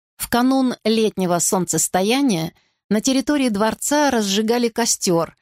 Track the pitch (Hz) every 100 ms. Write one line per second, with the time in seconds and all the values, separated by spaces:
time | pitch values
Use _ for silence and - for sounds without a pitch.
0 | _ _ - 240 254 269 254 - 220 226
1 | 214 196 185 175 - 196 170 165 - 180
2 | 196 254 285 175 165 - _ _ _ 208
3 | 240 262 262 294 254 196 220 214 - 294
4 | 285 254 202 196 220 240 240 226 233 -
5 | - 170 160 -